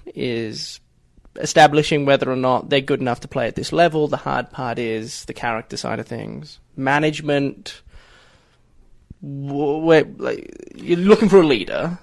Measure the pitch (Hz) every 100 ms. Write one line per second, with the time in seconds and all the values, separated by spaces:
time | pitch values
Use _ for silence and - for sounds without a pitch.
0 | - - 127 117 113 - - - _ _
1 | _ _ _ - 151 - 151 147 147 151
2 | 139 135 127 131 127 123 - 139 135 135
3 | 127 120 - 135 117 - - 156 170 156
4 | 151 131 - 131 123 - 127 117 117 110
5 | 113 - - - 123 113 - - 113 113
6 | 117 117 107 131 151 - _ - 135 143
7 | 156 147 151 143 139 - - - - -
8 | - - _ _ _ _ _ _ _ -
9 | _ - 143 139 139 139 147 156 160 156
10 | - - 127 - - 50 - - - 175
11 | 190 214 214 190 160 117 90 64 147 175